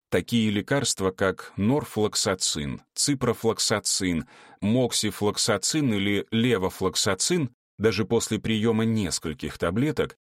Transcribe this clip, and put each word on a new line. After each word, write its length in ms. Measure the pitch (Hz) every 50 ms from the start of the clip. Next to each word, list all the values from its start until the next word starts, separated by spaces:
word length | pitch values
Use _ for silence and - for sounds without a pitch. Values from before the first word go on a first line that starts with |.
| _ _
Такие 400 | - 92 87 - 120 117 110 107
лекарства, 600 | 101 104 95 - 139 - 117 - - - 95 92
как 420 | 92 - 98 95 90 - - - -
норфлоксацин, 1300 | 98 98 110 139 151 120 - - 110 107 101 - - - 104 92 - - - - 80 73 69 62 - - _ -
ципрофлоксацин, 1300 | - - - 143 139 127 117 107 - - 110 101 - - - 113 101 - - - - 98 90 85 78 - - - - - - - -
моксифлоксацин 1300 | 95 104 113 131 127 113 - - - 104 - - 104 104 101 - - - 107 95 - - - 156 143 123 107
или 320 | 101 98 101 101 98 - -
левофлоксацин, 1200 | - 113 113 127 113 95 92 90 - - 95 92 - - - 107 95 - - - 180 175 143 120 - _ _ _ _ -
даже 280 | 101 110 98 98 107
после 320 | 92 117 113 - - 110 101
приёма 460 | - 110 110 107 107 117 107 110 113
нескольких 760 | 113 113 110 98 80 - - - 80 76 - 78 73 - -
таблеток 580 | 92 85 90 113 139 156 - - 76 69 - _ _